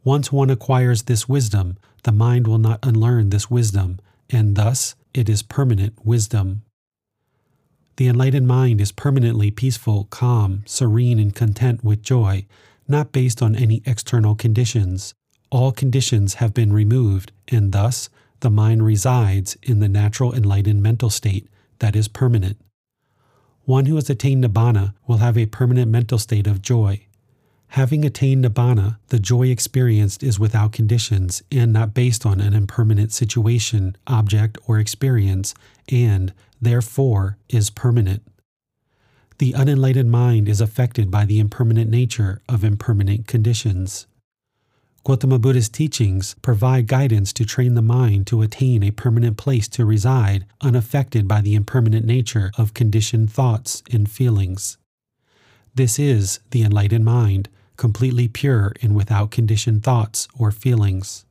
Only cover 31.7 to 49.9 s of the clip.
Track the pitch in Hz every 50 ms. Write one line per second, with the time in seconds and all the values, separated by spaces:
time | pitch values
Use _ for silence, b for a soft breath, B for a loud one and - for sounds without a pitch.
31.7 | 110 110 117 107 104 127 123 123 113 - - 107 98 92 101 101 101 107 101 101
32.7 | - - 113 107 107 101 107 107 - - 120 104 - 120 107 113 120 117 - -
33.7 | 113 104 95 92 92 _ _ - 127 113 107 98 107 104 107 107 107 - _ -
34.7 | 110 107 107 107 - _ 139 135 127 110 98 98 95 95 98 - b b b b
35.7 | b b b - 131 120 123 113 101 95 92 92 b b b b b b 120 117
36.7 | 120 123 117 - - - 135 131 110 98 95 98 101 _ _ _ 127 113 104 -
37.7 | - - - 123 120 120 104 92 95 107 _ - _ _ _ _ _ _ _ _
38.7 | _ _ b b b b b b b b b b b - 143 127 127 139 135 147
39.7 | 143 135 131 131 123 135 127 117 117 120 123 123 117 110 104 104 107 98 117 107
40.7 | - - 123 123 - - 104 92 92 107 104 98 107 107 107 104 - - 123 113
41.7 | 110 113 113 110 110 120 127 120 - 117 104 95 98 - _ - 123 107 101 107
42.7 | 101 104 - - 113 101 101 95 104 110 113 - - 117 107 120 117 - - 110
43.7 | 95 90 95 95 - - - _ _ _ _ _ _ _ _ _ _ _ _ _
44.7 | _ _ _ _ _ _ _ - 135 - - 131 131 123 107 135 131 127 113 -
45.7 | - - 156 151 - - 117 98 95 95 98 - - _ - 131 117 101 127 127
46.7 | 131 131 117 110 127 127 143 135 113 104 98 98 - - 113 107 - - 123 123
47.7 | 120 117 110 113 120 127 127 113 101 98 98 - 120 110 110 107 - - 135 131
48.7 | 123 107 101 101 104 - - 123 113 117 120 117 107 - - 143 135 117 104 -
49.7 | - - 117 107